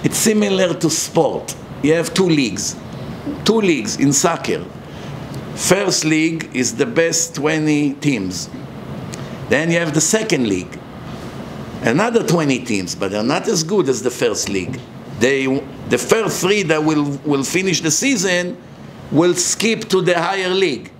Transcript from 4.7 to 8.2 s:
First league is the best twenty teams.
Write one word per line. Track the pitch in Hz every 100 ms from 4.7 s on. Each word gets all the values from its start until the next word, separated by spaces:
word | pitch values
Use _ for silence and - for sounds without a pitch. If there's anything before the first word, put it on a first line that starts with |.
| - - - - - - - - -
First | - 185 196 160
league | 156 156 160 165 -
is | - 117 113
the | 135
best | 117 165 165 - -
twenty | 143 156 151 147 147
teams. | 135 147 123